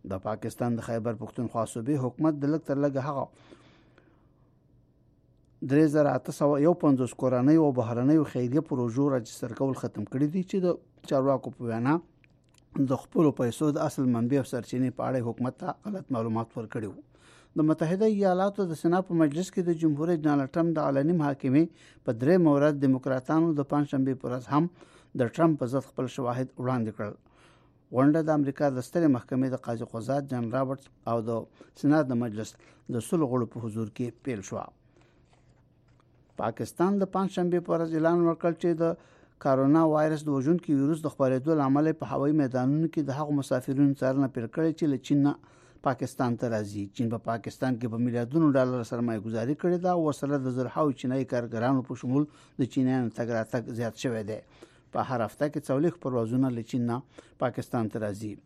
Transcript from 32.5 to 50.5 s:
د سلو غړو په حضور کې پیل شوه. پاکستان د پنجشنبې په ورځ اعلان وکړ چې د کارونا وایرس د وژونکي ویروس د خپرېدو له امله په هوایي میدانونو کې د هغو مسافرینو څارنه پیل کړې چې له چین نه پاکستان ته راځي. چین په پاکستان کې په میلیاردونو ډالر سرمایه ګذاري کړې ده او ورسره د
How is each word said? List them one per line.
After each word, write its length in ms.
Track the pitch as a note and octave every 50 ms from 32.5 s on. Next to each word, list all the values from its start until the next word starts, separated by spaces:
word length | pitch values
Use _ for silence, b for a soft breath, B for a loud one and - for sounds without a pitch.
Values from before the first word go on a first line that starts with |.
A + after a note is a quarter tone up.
| - b b b b b b - B2+
د 100 | A#2 G#2+ -
سلو 200 | G3+ E3+ D#3 B2
غړو 140 | B2+ B2+ A#2 - -
په 120 | A#2+ A2
حضور 220 | A2+ G2+ A2+ A2+ G#2 -
کې 280 | - B2 A#2+ - _ -
پیل 160 | C3+ B2 G2+ F#2 -
شوه. 160 | A#2 G2+ G1+ - _ _ b b b b b b b b b b b b b b b b b _ _ _ _ _ _ _ _ _ _ _ _ _ _ -
پاکستان 500 | G3 G#3+ - - A3+ - - - E3+ F#3+ G3+ G3+
د 60 | F#3+ F#3 F#3+
پنجشنبې 460 | F#3 F#3+ F3+ - G3 F3+ F3 F3 F3 E3+
په 40 | F3 E3+
ورځ 160 | E3 E3 E3 E3
اعلان 240 | D#3+ D#3 E3 E3+ F3 E3+
وکړ 260 | E3+ E3 - - F3 E3 -
چې 80 | - F3 E3+ D#3
د 20 | E3 E3 E3+ b b b b b b b b b -
کارونا 380 | C#3+ C3+ C3 C3+ C#3 D3 E3 E3 D#3
وایرس 300 | D3+ D3+ D3+ D#3 D#3 D3 D3+
د 100 | D3+ C#3
وژونکي 400 | C3+ B2+ D3 F3 E3+ - - D3
ویروس 260 | C3+ C#3 C#3+ E3 D#3+ D#3+
د 80 | D3 -
خپرېدو 440 | - C#3 C3 C3 C3 C3 D#3 E3 D#3
له 60 | C#3 C3
امله 220 | C3+ C#3+ D#3 D#3+ D#3 D#3+
په 60 | C#3 G#2+
هوایي 220 | C#3 C#3 C#3 C#3+ D#3 D#3
میدانونو 480 | C#3+ B2 B2 B2+ B2+ C3 C#3+ D#3 E3 D#3
کې 100 | - E3 C#3+ C#3
د 100 | B2+ C#3+
هغو 140 | D#3 D3 D3 C#3+
مسافرینو 600 | C3 - C3 B2+ B2 - C3+ C3+ C#3+ C#3 C#3 -
څارنه 280 | C3+ C3 C3 C#3 C#3 C3 -
پیل 120 | B2+ A2+ A2+ -
کړې 160 | - D#3+ E3 D3+ -
چې 60 | E3+ D3+
له 60 | C#3 A#2+ -
چین 140 | - C#3+ C#3+ C#3
نه 60 | C#3+ C#3+ - b b b b b b b b -
پاکستان 500 | C#3+ B2+ - C#3 B2 - - C3+ A#2+ A#2+ A#2
ته 100 | - A#2+ A2+
راځي. 300 | G#2+ G#2 G2+ G#2 G2+ G2+ G2 _
چین 120 | - A#2+ A2+ A#2
په 40 | G#2+ _ -
پاکستان 500 | A2+ A2+ - - - - C3+ C3 B2+ A2+
کې 140 | A#2+ A#2
په 60 | A2+ A#2 B2
میلیاردونو 460 | B2 A#2 A#2+ A#2+ A#2+ C3+ E3 D#3+ D3+ C3+
ډالر 280 | C#3 B2+ B2+ B2+ B2 A2+ -
سرمایه 320 | - A#2 A#2+ A#2 A2+ G#2+ F#2
ګذاري 320 | A2+ A2 A2+ A2+ B2 D3 -
کړې 160 | - F3 F3+ F3 F3
ده 60 | F3+ F3+
او 100 | F3 D#3+
ورسره 340 | D3+ C#3 - - C#3 C#3+ C#3+ C3
د 100 | C3